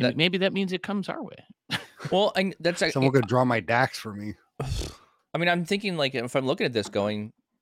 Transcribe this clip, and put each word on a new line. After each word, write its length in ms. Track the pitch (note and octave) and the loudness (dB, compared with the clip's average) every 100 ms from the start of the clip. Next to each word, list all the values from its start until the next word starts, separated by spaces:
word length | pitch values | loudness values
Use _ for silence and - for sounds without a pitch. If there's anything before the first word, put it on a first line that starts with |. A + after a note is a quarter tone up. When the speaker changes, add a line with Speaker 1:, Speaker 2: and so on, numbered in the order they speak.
Speaker 1:
but 40 | B2 | 0
that 80 | - | 2
Speaker 2:
maybe 200 | E3+ F3+ | 2 2
that 140 | F#3+ | 0
means 200 | F#3+ F#3+ | 0 -2
it 100 | F3+ | -4
comes 260 | - G3+ F3+ | -4 -6 -4
our 140 | - | -8
way. 240 | C4+ - - - _ | -10 -16 -20 -20 _
<laughs> 80 | - - - - | -8 -8 -14 0
Speaker 1:
Well, 200 | F#3 G#3 - | 2 2 2
and 180 | F#3+ - | -2 0
that's 220 | E3 F3+ | -2 0
a 80 | F3 | 0
Speaker 3:
Someone 200 | C#3 C3+ | 4 4
could 160 | C3+ - | 4 2
draw 160 | B2+ | 2
my 160 | B2+ A#2 | 4 2
dax 380 | E2+ A#2+ C3 - | 2 2 2 -2
for 140 | A2+ | -12
me. 220 | G#2 G#2 - _ | -10 -10 -12 _
Speaker 1:
<sighs> 120 | - - - - - _ _ _ | -8 -4 -4 -6 -12 _ _ _
I 40 | D#3+ | -2
mean, 100 | F3 | 0
I'm 160 | F3 E3 | 0 0
thinking, 320 | G3+ G#3 E3+ | -2 -2 -2
like, 160 | C3+ C3 | 0 -2
if 200 | A#2+ C#3 | 0 0
I'm 100 | C3 | 2
looking 200 | - D#3+ | 0 0
at 60 | |
this 180 | A2+ G2 | 0 0
going, 440 | G#2 G2+ G#2+ G#2+ - _ _ | 0 0 -2 -6 -12 _ _